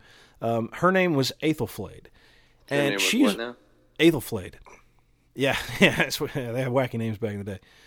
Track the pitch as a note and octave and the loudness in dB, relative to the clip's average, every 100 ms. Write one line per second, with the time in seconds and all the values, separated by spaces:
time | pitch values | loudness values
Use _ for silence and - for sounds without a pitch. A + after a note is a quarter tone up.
0 | - - - _ A#2 A#2 A2+ - F3 F#3+ | -16 -20 -20 _ -2 -2 -4 0 2 4
1 | F3+ C#3+ C3 - D3+ D3+ A2 - F#2+ - | 2 2 0 -2 -2 -2 -4 -6 -14 -16
2 | - _ _ _ _ _ - C#3 C#3+ G3+ | -20 _ _ _ _ _ -4 -2 0 0
3 | - A3+ B3+ F#3+ A#2+ A#2+ _ _ _ - | 0 4 4 2 -6 -12 _ _ _ 2
4 | D#3+ D3+ - A2 F#2 - - - _ _ | 4 4 -2 -8 -8 -16 -20 -20 _ _
5 | _ _ _ - C3+ B2 - B2 F3+ D#3 | _ _ _ -2 0 0 -4 4 4 4
6 | D3 - D3 D3 A#2+ A#2 C3 B2 C3 A#2 | -2 -2 -4 -4 -4 -4 0 0 0 -2
7 | A2+ G#2 A2 G2+ G2+ F#2+ - - | -4 -4 -6 -6 -8 -10 -14 -20